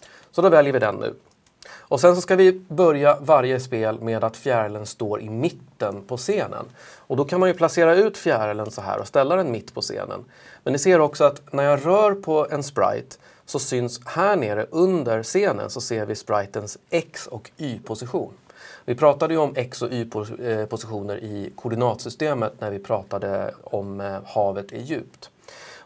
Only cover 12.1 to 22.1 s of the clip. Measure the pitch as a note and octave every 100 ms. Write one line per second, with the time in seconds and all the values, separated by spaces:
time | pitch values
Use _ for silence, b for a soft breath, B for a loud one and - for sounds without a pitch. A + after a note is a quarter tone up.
12.1 | G3 G3 D#3 D3 D3 C#3 - G2 A2 -
13.1 | - b b b C#3+ - B2+ B2 - -
14.1 | D#3 F#3+ G3 A2+ G#2 A2 E3 F#3 F#3 A#2+
15.1 | A2+ A2+ F#3 G3+ G#2+ G#2 A#2+ - A2+ G#2
16.1 | G#2+ - G#2+ G2 A2+ G#2 - _ E3+ D#3+
17.1 | - - A#2 - _ D3+ A2 - A2 A#2+
18.1 | F3+ G2+ - _ B B B - B2 D3+
19.1 | C#3+ D#3 D#3+ D3 C3 B2+ - A#2+ B2 A2+
20.1 | A2 G#2+ - A#2+ A2 G#2+ A2+ A2 G#2+ G2+
21.1 | G2+ A2 G#2 G2 - B2 A2+ B2 G#2+ A#2+